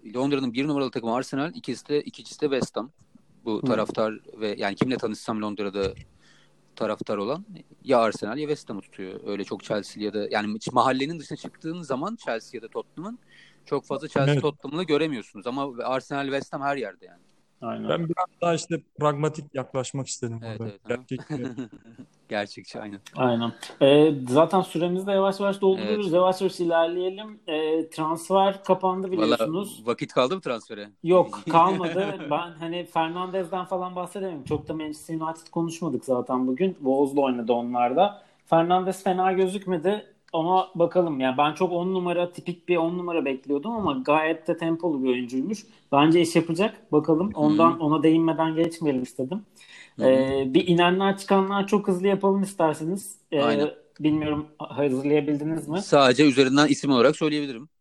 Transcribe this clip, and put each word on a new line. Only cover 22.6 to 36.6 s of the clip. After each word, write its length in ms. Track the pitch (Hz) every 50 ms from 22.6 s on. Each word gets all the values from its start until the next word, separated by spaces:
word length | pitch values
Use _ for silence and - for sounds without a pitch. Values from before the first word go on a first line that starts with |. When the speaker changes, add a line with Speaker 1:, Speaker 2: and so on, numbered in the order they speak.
| 95 - - 110
Speaker 1:
aynen. 180 | 107 107 101 98 _ - -
Speaker 2:
Aynen. 360 | 143 131 123 117 117 117 117 117 - - - - -
Ee, 320 | 147 135 143 147 151 160 151 135 127 123
zaten 320 | 123 147 165 165 196 185
süremizi 460 | 175 - - 160 170 175 180 185 190
de 40 | 196
yavaş 280 | 196 190 190 196 190 196
yavaş 220 | 196 196 196 196
dolduruyoruz. 440 | 202 190 190 185 190 208 214 214 208
Speaker 1:
Evet. 100 | 180 156
Speaker 2:
Yavaş 260 | 180 185 185 185 185
yavaş 180 | 196 185 - -
ilerleyelim. 800 | 175 170 165 165 165 165 175 180 180 185 190 202 220 214 214 - _
Ee, 420 | - 156 156 156 156 160 165 160 160
transfer 760 | - 160 160 156 165 165 170 - 190 190 196 196 190 190 -
kapandı 440 | - 185 185 190 185 185 190 190
Speaker 1:
Valla 40 | 185 185 -
Speaker 2:
biliyorsunuz. 600 | - 220 233 113 113 104 160 185 208 - - - 110
Speaker 1:
vakit 280 | 117 117 - 147 - -
kaldı 220 | 139 127 131 185
mı 60 | 190
transfere? 480 | - 151 123 110 - - 113 104 104 104 101 _ -
Speaker 2:
Yok, 360 | 165 185 180 170 - - - -
Speaker 1:
<laughs> 40 | 165
Speaker 2:
kalmadı. 640 | 160 165 170 185 190 185 180 160 170 185 196 202 196 180 156 143
Ben 200 | 143 160 175 175 165 156
hani 260 | 165 165 165 175 170
Fernandez'den 800 | - - 170 160 160 170 180 185 180 180 190 180 165 190 185 180
falan 300 | - 190 180 180 180 180
bahsedemiyorum. 480 | 180 180 175 - 208 190 190 170 143 127
Çok 240 | - 151 147 -
da 60 | - 156
Manchester 420 | 160 156 151 151 - - - 165
United 320 | 160 160 160 160 - - -
konuşmadık 540 | - 170 165 165 165 - 175 160 127 117 -
zaten 420 | - 127 123 120 - 131 127 127
bugün. 260 | 127 131 127